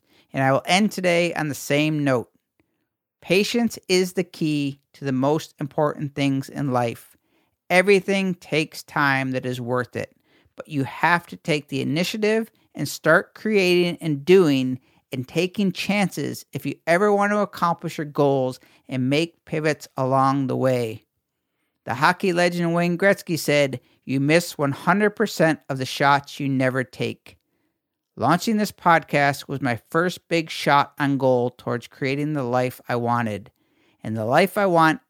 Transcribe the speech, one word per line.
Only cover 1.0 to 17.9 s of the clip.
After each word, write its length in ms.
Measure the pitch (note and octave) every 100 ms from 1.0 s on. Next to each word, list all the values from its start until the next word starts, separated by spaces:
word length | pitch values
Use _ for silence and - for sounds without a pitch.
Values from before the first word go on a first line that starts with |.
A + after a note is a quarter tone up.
| F3+ E3+ E3+
on 160 | - D3+
the 60 | C3
same 480 | - C#3+ D#3 D3+
note. 260 | C#3+ B2+ G#2 _ _ _ _ _ _ _ _ _
Patience 600 | - F3+ G#3 A#3+ A#3 - -
is 240 | F3+ F#3
the 100 | -
key 560 | F3 - D#3 D3+ C#3+ C#3 _
to 100 | -
the 80 | C#3
most 440 | C3 C3+ D#3 - _
important 540 | C#3+ - D3 - C#3+
things 340 | C#3+ C#3 C3+ -
in 240 | C#3+ C#3+
life. 460 | B2 A#2+ A2+ - _ _ _ _ _ _
Everything 640 | F3+ F#3+ G3 F#3 G3 F#3+ F3
takes 480 | - D3 D3+ -
time 480 | - D#3+ C#3+ C3+ C3
that 160 | B2+ C3
is 120 | B2+
worth 360 | A#2+ B2 A#2+ A2
it, 200 | G#2+ _ _ _ _ -
but 140 | -
you 140 | D3+
have 420 | C3+ - D#3+ F3 -
to 80 | F3+
take 340 | - D3+ -
the 120 | C3+
initiative 680 | C3 D3+ F3+ A3 G#3+ A3 A3+ _ _ -
and 120 | C#3+
start 460 | - D#3 E3+ G#3
creating 640 | - G#3+ G#3 F3+ F3 F3 -
and 240 | E3 C#3+
doing 560 | C#3+ F#3+ E3 C3+ B2+ B2+ _ _ _
and 160 | B2+ B2
taking 440 | D#3+ F3+ G3 G3
chances 760 | F3 - G3+ F#3 - C3+ - -
if 120 | - C#3+
you 100 | - -
ever 240 | E3+ G#3
want 220 | G3+ G3+
to 60 | G#3
accomplish 580 | G3+ - E3+ E3 E3